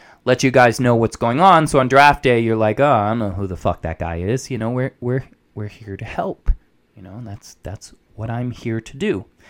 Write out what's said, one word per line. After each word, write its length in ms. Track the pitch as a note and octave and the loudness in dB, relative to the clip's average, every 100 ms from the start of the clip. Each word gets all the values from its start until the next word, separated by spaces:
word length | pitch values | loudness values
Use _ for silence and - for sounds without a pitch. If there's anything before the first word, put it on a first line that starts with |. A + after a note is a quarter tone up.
| - _ | -20 _
let 180 | - B2 | -2 0
you 80 | C3+ | 2
guys 300 | B2+ B2 A2+ | 4 4 4
know 160 | B2 A#2 | 2 2
what's 200 | A2+ - | 0 -2
going 240 | A#2 B2+ | -4 2
on. 260 | F#3+ E3+ D3+ | 4 4 4
So 120 | C#3+ | 2
on 100 | B2+ | 4
draft 340 | C3+ C#3+ C#3 | 6 6 6
day, 180 | C3 A#2+ | 2 2
you're 160 | A2+ A2 | 2 0
like, 240 | G#2+ A2 | 0 2
"Oh, 100 | D3 | 2
I 200 | A#2+ G#2 | 2 0
don't 80 | A#2 | -2
know 140 | G#2 | -4
who 140 | F#2 G2 | -6 -8
the 120 | E2+ | -6
fuck 240 | - E2+ | -4 -4
that 160 | E2 E2 | -6 -8
guy 180 | E2 E2+ | -8 -6
is." 340 | F2+ B2+ - | -4 -4 -6
You 60 | B2 | -8
know, 140 | A2+ | -6
we're, 240 | B2 C3 - | -4 -6 -6
we're, 240 | B2 C3 - _ _ | -6 -6 -6 _ _
we're 140 | - G#2 | -14 -14
here 300 | - G#2 G2 | -14 -16 -14
to 80 | A2 | -12
help. 440 | - F#3 - - - _ _ _ - | -8 -8 -6 -2 -2 _ _ _ -20
You 60 | |
know, 160 | F#2 G2+ | -20 -16
and 80 | A2+ | -16
that's, 320 | G2+ - - | -16 -18 -18
that's 300 | - G2 - _ _ | -16 -16 -18 _ _
what 160 | - A2+ | -14 -8
I'm 200 | A#2 B2 | -8 -8
here 300 | A#2+ A#2 A2+ | -8 -8 -8
to 160 | - C3+ | -8 -8
do, 300 | G3+ G#2 - _ | -4 -6 -8 _